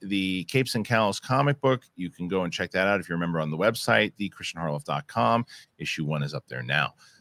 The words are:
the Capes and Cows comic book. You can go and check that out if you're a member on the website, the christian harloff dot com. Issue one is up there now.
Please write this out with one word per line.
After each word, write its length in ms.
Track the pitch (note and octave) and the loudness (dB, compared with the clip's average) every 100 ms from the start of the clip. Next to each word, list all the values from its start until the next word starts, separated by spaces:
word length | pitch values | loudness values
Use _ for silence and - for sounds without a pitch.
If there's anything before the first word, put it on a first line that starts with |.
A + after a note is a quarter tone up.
the 440 | G2 G2 F#2 F#2 | -2 0 2 0
Capes 300 | E2+ C3 B2 A#2 | 0 0 0 -2
and 100 | G#2 | 2
Cows 340 | A#2 G#2 G2 | 4 4 0
comic 400 | - C3 C#3+ C#3 | 0 2 2 2
book. 220 | C3 B2+ - | 2 0 -4
You 140 | - F2 | -10 -8
can 180 | - F2 | -6 -2
go 180 | F#2+ | 0
and 60 | F2 | 0
check 200 | - F2+ | -2 -2
that 160 | F#2 F#2+ | 2 2
out 140 | G2+ | 2
if 60 | F2 | 0
you're 100 | E2+ | -2
a 40 | |
member 180 | E2+ E2 | 0 0
on 120 | D#2 | -2
the 60 | D#2+ | 0
website, 560 | G#2 A2+ - A2+ G#2+ - | 2 2 2 4 2 -2
the 140 | G2 | -8
christian 280 | - - E2+ | -8 -10 -6
harloff 260 | E2 D2 | -4 -4
dot 220 | D2+ D2 - | -4 -6 -4
com. 360 | A#2 A#2 A#2 A#2+ - - - | 0 2 2 -2 -12 -20 -10
Issue 300 | D2 - D2+ | -8 -4 -2
one 160 | D2+ | -2
is 100 | C#2+ | -4
up 140 | C#2+ - | -6 -10
there 140 | B1+ | -8
now. 320 | B1 D2 C2+ - - - | -2 0 -2 -6 -20 -20